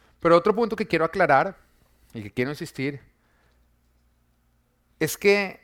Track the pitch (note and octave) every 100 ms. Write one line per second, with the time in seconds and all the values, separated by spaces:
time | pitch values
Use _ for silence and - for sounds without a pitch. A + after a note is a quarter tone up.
0 | _ _ E3+ E3+ F#3+ G#3+ A#3 A3 G#3+ E3
1 | D#3+ G3 E3 C3+ F3+ - _ _ _ _
2 | _ A#2 G2+ - B2+ D3+ E3 - C3+ C#3
3 | - _ _ _ _ _ _ _ _ _
4 | _ _ _ _ _ _ _ _ _ _
5 | D#3 - G3+ G3+ F#3+ -